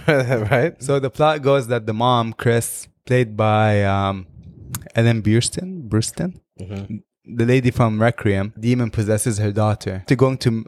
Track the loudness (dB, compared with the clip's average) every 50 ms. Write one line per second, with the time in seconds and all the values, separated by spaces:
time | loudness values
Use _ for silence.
0 | 0 2 2 2 2 0 0 -2 0 0 0 0 0 0 -4 -6 -4 -2 -2 -2
1 | -2 -4 -2 0 2 2 2 2 2 2 2 2 0 -2 -4 -4 -2 -4 -2 0
2 | 2 2 2 2 0 -2 -6 -2 0 2 2 2 0 -4 -8 -12 -16 -18 _ _
3 | _ 0 2 2 2 0 0 0 2 2 4 4 4 4 2 2 2 2 0 0
4 | 0 -2 -4 -6 -10 -14 -20 -20 -20 -20 -20 -20 -14 -14 -14 -14 -14 -4 0 2
5 | 2 4 2 2 2 2 2 2 2 0 -4 -6 -8 -8 -10 -12 -6 -2 -2 -2
6 | -2 -2 -4 -6 -6 -6 -8 -12 _ _ _ -18 -14 -12 -10 -12 -10 -10 -12 -14
7 | -14 _ _ _ _ -8 -4 0 2 2 2 2 2 2 2 2 2 2 2 2
8 | 2 2 0 0 0 0 0 0 -2 -4 -8 -4 0 0 0 0 0 -2 -2 -2
9 | 0 0 0 0 0 -2 -2 -2 -2 -2 0 0 0 0 0 -2 -4 -8 -8 -6
10 | -2 0 2 4 4 2 2 0 0 0 0 -2 -4